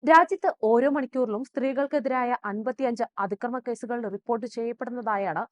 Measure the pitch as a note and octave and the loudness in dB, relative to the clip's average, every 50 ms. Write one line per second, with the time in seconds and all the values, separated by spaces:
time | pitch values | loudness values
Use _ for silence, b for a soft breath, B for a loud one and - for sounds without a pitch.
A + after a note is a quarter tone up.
0 | - B3 D#4+ E4 F4 E4 F#4+ - - F#4 - _ - G#3+ A3+ A#3 B3+ C#4+ C#4+ D4+ | 4 8 8 8 8 6 0 -2 -2 -2 -2 _ 2 4 4 6 6 4 2 0
1 | C4 B3 - C4 B3+ A3+ G#3 G#3 C4+ - _ C#4+ C4 C4+ C4+ B3+ C#4+ C#4 - D4 | -2 -4 -2 -2 -2 0 -2 -4 -6 -6 _ -2 -2 -2 0 -2 -2 0 -2 -2
2 | A3+ C4+ C4 B3+ B3 A#3+ B3 - - G#3+ G3 G#3+ A3 B3+ A#3+ - C4+ B3 A#3+ G#3+ | -2 0 -2 -2 0 -2 -2 -4 -4 -6 -6 -4 -4 -4 -4 -2 -2 -2 -2 -2
3 | A#3 - _ - G3 G3 G3+ - - A#3+ A#3+ B3+ A#3 B3+ A#3 - - G#3+ A#3+ A#3+ | -4 -6 _ -6 -4 -4 -4 -4 -6 -6 -6 -6 -6 -6 -8 -8 -6 -6 -6 -6
4 | A3+ G#3 F#3+ G3+ _ - A#3 A3+ G#3+ A#3+ - A#3 A#3 A#3 A#3+ A#3 C4 A#3+ A#3+ B3 | -4 -6 -6 -8 _ -4 -4 -4 -4 -6 -6 -6 -6 -6 -6 _ -8 -8 -8 -6
5 | A#3 A3 G#3+ G3+ G3+ F#3 D#3 E3 - - | -4 -2 -2 -2 -2 -2 -2 -4 -6 -8